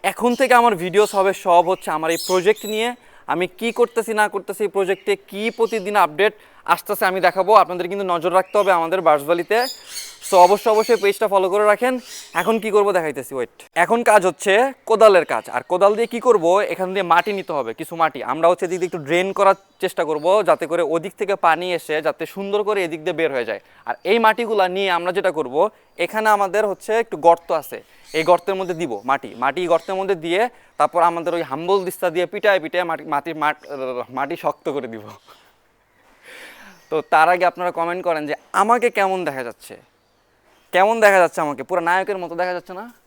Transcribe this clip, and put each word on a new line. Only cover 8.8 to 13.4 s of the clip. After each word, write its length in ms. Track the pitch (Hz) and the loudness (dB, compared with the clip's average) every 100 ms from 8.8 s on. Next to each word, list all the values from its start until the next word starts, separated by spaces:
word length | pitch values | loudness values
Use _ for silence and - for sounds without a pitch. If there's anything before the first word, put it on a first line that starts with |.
| 165 185 160 | 2 0 2
বাঁশবালিতে। 500 | 151 143 175 170 220 262 - - - - - - | 2 2 -2 0 0 -2 -6 -16 -16 -16 -16 2
So 60 | 190 175 | 6 8
অবশ্যই, 260 | 202 233 214 | 6 2 0
অবশ্যই 240 | 220 226 | 2 2
পেজটা 240 | 196 202 220 | 2 0 0
ফলো 140 | 196 185 | 2 2
করে 120 | 202 208 | 2 2
রাখেন। 220 | 202 247 254 - - - 165 | 2 0 -4 -10 -18 -8 -4
এখন 140 | 180 226 | 0 -2
কি 60 | 214 208 | 2 2
করব 120 | 202 180 | 2 0
দেখাইতেছি, 340 | 156 143 123 | -2 -6 -8
ওয়েট। 180 | 131 | -8